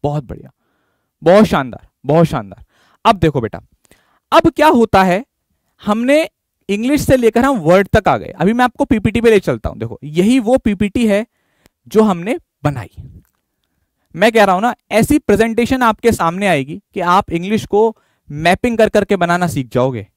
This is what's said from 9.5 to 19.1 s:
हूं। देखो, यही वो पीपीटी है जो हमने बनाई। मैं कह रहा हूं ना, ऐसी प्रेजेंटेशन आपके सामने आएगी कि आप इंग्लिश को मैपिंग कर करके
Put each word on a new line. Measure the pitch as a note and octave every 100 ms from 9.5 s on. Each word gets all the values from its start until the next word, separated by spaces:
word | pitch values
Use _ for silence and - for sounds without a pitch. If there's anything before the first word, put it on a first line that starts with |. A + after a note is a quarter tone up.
| A#2 D#2+
हूं। | A2
देखो, | A#2 -
यही | D3 D#3 G3+ C4
वो | G#3+ C4
पीपीटी | A3+ G3+ G#3 B3 A3+
है | G3+ A#3 _ _ _ _ _ A#2
जो | G#3
हमने | G#3+ F3 F#3 E4 _ _
बनाई। | D3 C3+ F#2 - - - _ _ _ _ _ _ _ _ _ D#3+
मैं | G#3+
कह | A3
रहा | G3 F3+
हूं |
ना, | A#3 - -
ऐसी | G#3+ - D4
प्रेजेंटेशन | - G3+ A3+ A3+ A#3+ C4
आपके | A#3+ G#3 A#3
सामने | - E3+ F3+ G3+
आएगी | D#3 C3+ F#3 _
कि | -
आप | F3 F#3 -
इंग्लिश | E3+ F3+ G#3+ -
को | G3+ A3+ - _ _ -
मैपिंग | D3 E3 F#3 B3 A3+
कर | G#3+
करके | G#3 G3+